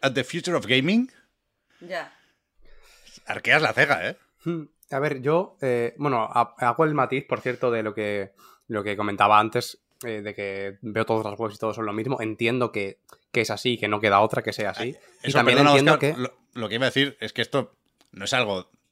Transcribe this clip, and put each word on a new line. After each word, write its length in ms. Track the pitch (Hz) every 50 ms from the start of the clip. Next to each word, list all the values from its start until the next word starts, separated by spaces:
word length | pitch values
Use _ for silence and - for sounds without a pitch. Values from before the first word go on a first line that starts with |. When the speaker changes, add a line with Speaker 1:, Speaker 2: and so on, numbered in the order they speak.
| -
Speaker 1:
at 100 | 139 123
the 120 | 135 123
future 320 | - - 170 - 180 175
of 100 | 147 101
gaming". 440 | 104 123 131 131 165 202 226 247 262 - _ _ _ _ _ _ _ _ _ _ _ _ -
Speaker 2:
Ya. 320 | - 175 185 170 151 - - _ _ _ _ _ _ _ _ _ - - - - - - - _ _ - - - -
Speaker 1:
Arqueas 360 | - 107 104 - 113 127 156 156
la 100 | 117 98
ceja, 360 | 120 143 143 139 87 85 110
¿eh? 80 | 180 - _ _ _ _ -
Speaker 3:
Hmm. 200 | 165 175 165 151 - _ _ _ -
A 80 | - 139
ver, 240 | 139 151 147 135 123
yo, 340 | 143 156 170 190 - - _ -
eh, 320 | 131 123 120 117 117 -
bueno, 320 | - 147 147 131 117 110 107
ha-, 240 | - 123 117 - - -
hago 260 | - 120 120 - 160
el 100 | 156 151
matiz, 300 | 147 127 123 131 135 -
por 140 | - 127 113
cierto, 300 | - 131 123 120 - 123
de 120 | 117 113 110
lo 120 | 107 104
que, 380 | 113 107 104 104 101 98 95 _ _ - - - _ _ -
lo 160 | 113 104 98
que 120 | 104 101
comentaba 420 | 98 107 104 101 98 101 104 107 104
antes, 440 | 107 110 - 123 - - - - _ _ _ - -
eh, 160 | 120 110 107 101
de 120 | 107 101
que 440 | - 104 98 98 98 98 98 98 101 -
veo 240 | 113 104 110 110
todos 180 | - 113 110 110
los 100 | 104 101
juegos 180 | - 117 107 104
y 40 | -
todos 180 | - 110 104
son 100 | 113 110
lo 60 | 104 104
mismo. 280 | 107 113 131 139 -
Entiendo 520 | 117 113 107 - 117 113 120 127 123 113 -
que, 280 | 110 101 98 - _ _ _ - - _ _ -
que 80 | -
es 100 | 110 -
así, 280 | 110 101 - 127 120 110
que 100 | - 104
no 120 | 104 104
queda 200 | 107 107 98 98
otra 220 | 107 113 - 123 113
que 100 | 110 101
sea 180 | - 110 98
así. 260 | 92 - 110 120 156
Speaker 1:
Ah, 120 | - _ _ _ _ -
Speaker 3:
Y 40 | -
Speaker 1:
eso, 100 | 139 139
Speaker 3:
también 200 | 120 131 123 139
Speaker 1:
perdona, 120 | 143 143
Speaker 3:
entiendo 220 | 143 139 139 151 156
Speaker 1:
Óscar, 200 | 147 143 139 156
Speaker 3:
que 60 | 127
Speaker 1:
lo, 140 | 123 - - _ _ _ -
lo 140 | 123 113 104
que 60 | 101
iba 100 | 117 131
a 40 | 127
decir 260 | - 135 139 143 123 -
es 120 | 110 104 -
que 100 | - 117
esto 320 | - - 143 120 - _ _ _ _ _ _ _ _
no 140 | - - 98
es 60 | 101 -
algo 360 | 127 120 104 98 92 92 _ _ _ _ _